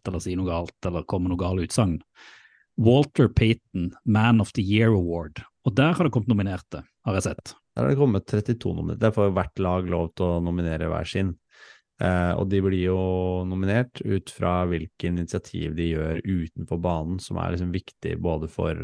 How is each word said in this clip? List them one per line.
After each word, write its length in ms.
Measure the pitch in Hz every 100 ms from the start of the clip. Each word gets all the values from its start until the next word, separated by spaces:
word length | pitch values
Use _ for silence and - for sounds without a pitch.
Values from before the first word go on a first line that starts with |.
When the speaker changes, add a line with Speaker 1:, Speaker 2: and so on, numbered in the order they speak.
| -
Speaker 1:
eller 120 | 92
sier 140 | 90 90
noe 100 | 95
galt, 300 | 85 87 - 92
eller 180 | 85
kommer 240 | - 98 90
med 80 | 90
noe 60 |
gale 220 | 90 92 85
utsagn. 300 | - 104 78 - _ - - _ _ _ -
Walter 500 | 110 127 151 - 123
Payton, 600 | - 113 113 _ 95 90 - -
Man 340 | 104 113 113
of 140 | 101
the 80 | -
Year 300 | 95 104 113
Award. 500 | 104 87 85 78 - - _ -
Og 100 | 104
der 160 | 147
har 140 | 180 165
det 60 |
kommet 160 | 120 104
nominerte, 540 | 107 98 92 - 76 - _
har 100 | -
jeg 100 | 95
sett. 280 | 92 - - - _ -
Speaker 2:
Der 80 |
har 60 | 127
det 80 | 139
kommet 260 | 143 101 -
trettito 460 | 104 104 117 -
nominerte. 280 | 85 82 82
Der 100 | 113
får 160 | 107 101
jo 80 | 92
hvert 240 | 87 -
lag 300 | 92 92 90
lov 240 | 87 82 -
til 100 | 90
å 140 | 85
nominere 460 | 85 87 85 80 80
hver 180 | 80 80
sin. 280 | - 95 85 _ _ - - _ _
Eh, 320 | 92 90 87 85
og 80 | 95
de 140 | 98
blir 220 | 95 95 90
jo 100 | 92 92 92 92 92
nominert 560 | 90 92 95 107 123 - 107
ut 240 | 98 -
fra 300 | - 90 90 90
hvilke 460 | 85 80 _ 87
initiativ 640 | 87 85 95 - 87 80 78
de 140 | 85
gjør 300 | 80 78 82
utenfor 560 | 98 95 82 - 85 87
banen, 400 | 87 82 80 92
som 160 | - 90
er 160 | 85
liksom 220 | 87 90 87
viktig 400 | - _ 82 82
både 260 | 87 78 80
for, 220 | - 85 80